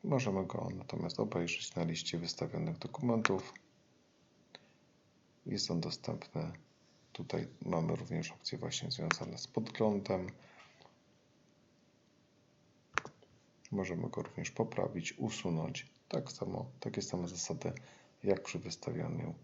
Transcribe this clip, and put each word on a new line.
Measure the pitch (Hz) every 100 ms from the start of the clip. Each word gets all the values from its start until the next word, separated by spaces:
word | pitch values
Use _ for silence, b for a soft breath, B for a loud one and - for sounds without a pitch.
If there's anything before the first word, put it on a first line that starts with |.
Możemy | - 139 107 95 92
go | - -
natomiast | 92 - 82 85 -
obejrzeć | 107 87 85 - -
na | -
liście | 82 80 - 85
wystawionych | 85 - 78 82 80 82
dokumentów. | - - 123 113 107 95 - - - _ _ - _ _ _ _ - B B B B _ _ _ _ _ -
Jest | 101 -
on | 85
dostępny. | 80 - - - - 85 82 - - _ - - -
Tutaj | - 85 82 82 -
mamy | - 87 82 82
również | - 85 80
opcje | - - -
właśnie | 82 - 82
związane | 82 80 - - -
z | -
podglądem. | - 113 - 110 101 98 95 92 - B B B B B - _ - _ _ _ _ - _ _ _ _ _ _ _ _ _ _ - _ - - - - - _ _ -
Możemy | 101 92 85 82
go | 82
również | 82 - 82
poprawić, | - - - 92 87 82 -
usunąć. | 107 - 92 80 80 - - - _
Tak | - -
samo, | - - 92 - -
takie | - -
same | - 90 87
zasady | 87 - 82 87 - B B B -
jak | 98 95
przy | - 85
wystawianiu | 90 - - 85 - 82 80 82